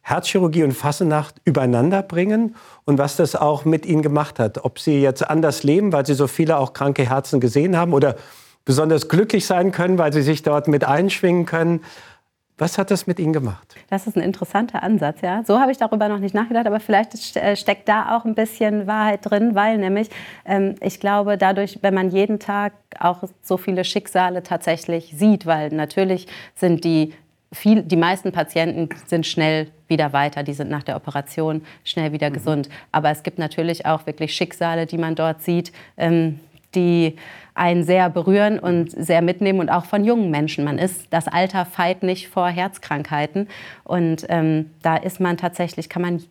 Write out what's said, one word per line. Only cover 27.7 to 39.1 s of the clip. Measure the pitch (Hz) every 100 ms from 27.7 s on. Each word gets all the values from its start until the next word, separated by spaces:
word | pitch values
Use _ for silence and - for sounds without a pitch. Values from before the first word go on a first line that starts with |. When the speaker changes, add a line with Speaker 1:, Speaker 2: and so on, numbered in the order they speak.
| 220
Speaker 2:
die | 165 170
meisten | 170 185 190
Patienten | 175 156 165 165 165 160 - -
sind | 170 156
schnell | - 156 156 156 _ _
wieder | 156 151
weiter, | 139 147 143
die | 147
sind | 139 143
nach | 147
der | - 139
Operation | - 143 139 - 156 156 156 -
schnell | - - 156
wieder | 151 147
Speaker 1:
Mhm. |
Speaker 2:
gesund. | 139 160 147 143 - -
Aber | 156 151
es | 151
gibt | - -
natürlich | 156 - 165 165 -
auch | 160 -
wirklich | 147 156 -
Schicksale, | 175 - 170 165 160
die | 165
man | 165 160
dort | 160 160
sieht, | - 175 175 - - -
ähm, | 165 170 160 147 - _ _ 185
die | 175 170 160 160 - - -
einen | - 175 175
sehr | 165 185 180
berühren | 175 180 196 208 220
und | 180 175 165
sehr | - 156